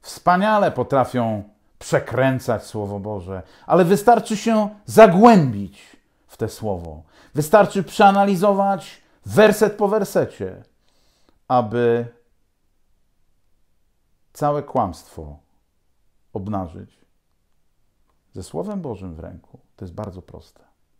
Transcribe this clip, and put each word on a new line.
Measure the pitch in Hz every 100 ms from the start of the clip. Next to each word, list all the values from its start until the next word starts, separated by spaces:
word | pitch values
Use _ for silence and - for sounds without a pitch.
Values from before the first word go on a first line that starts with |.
Wspaniale | - - 170 180 214 214 170
potrafią | - 120 135 123 127 113 107 - _ _ _
przekręcać | - - - 117 131 131 - 104
Słowo | - 110 101 101
Boże, | 101 104 90 95 - _ -
ale | 170 175
wystarczy | 202 240 226 - 214
się | 226 220 208 - -
zagłębić | 139 220 175 240 202 135 101 98 - - _ _ _ _ -
w |
te | 110
Słowo. | - 107 90 85 78 - _ _
Wystarczy | 143 151 214 202 196
przeanalizować | - - 202 196 202 185 202 196 196 196 - - _ _ 98
werset | 113 214 208 208 208
po | 202
wersecie, | 214 196 180 - - 92 95 - _ _ _ _ _ _ _ -
aby | 127 107 120 117 117 117 _ _ _ _ _ _ _ _ _ _ _ _ _ _ _ _ _ _ _ _ _ _
całe | - 147 147
kłamstwo | 143 123 101 82 - - 76 73 _ _ _ _ _ _ _ _ _
obnażyć | 110 98 98 87 92 98 _ _ _ _ _ _ _ _ _ _ _ _ _ _
ze | 101
Słowem | 90 156 196 202
Bożym | 143 98 92 80
w |
ręku. | 85 85 _ - _ _
To | 92
jest |
bardzo | 85 101 90
proste. | - 82 _ _ _ _ _